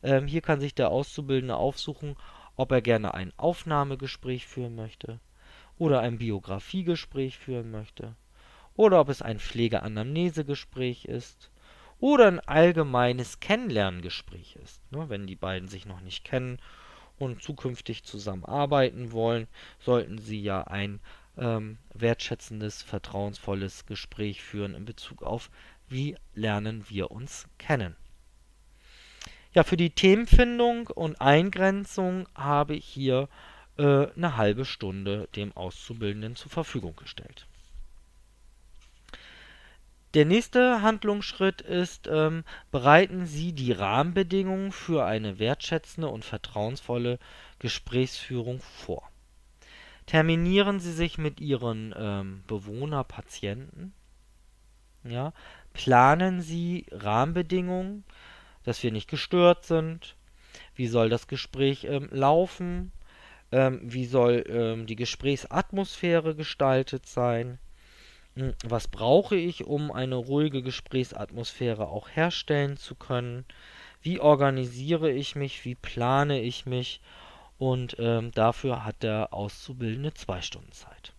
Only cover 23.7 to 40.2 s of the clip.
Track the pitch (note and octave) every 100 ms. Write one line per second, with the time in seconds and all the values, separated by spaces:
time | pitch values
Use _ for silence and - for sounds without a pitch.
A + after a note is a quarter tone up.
23.7 | - - G#2 - - G#2+ G2+ - G#2 G2+
24.7 | - G#2 A2+ - - - A#2 - - -
25.7 | - - C3 C#3+ - - - G#2+ G#2 G#2+
26.7 | A2 G#2 G2+ F#2 G#2+ C3+ - - - -
27.7 | C#3+ F#2 E2 - - - _ _ _ -
28.7 | _ - - - - - - - - E3
29.7 | F3 E3+ - F#3+ G3+ A#3 - B3 A#3+ A#3+
30.7 | A#3 A#3 - D#3+ D3+ C3+ D3 F#3 F#3+ F#3+
31.7 | G3 G3 - F#3 F#3 F3+ - C#3 C#3+ D3
32.7 | D3+ - - C3+ B2+ C#3 - - - -
33.7 | - C#3+ C#3 C#3 - E3+ A#2+ G#2 G#2 C3
34.7 | - G2+ F#2+ G2 G2+ F#2 - G#2 - F2+
35.7 | - - A#2 G#2+ G#2 G#2+ B2 - - D#3+
36.7 | C3+ F2+ D#2+ - - - - - - -
37.7 | - - - - - - _ - - -
38.7 | - - _ - - - - - - -
39.7 | - - - _ D3+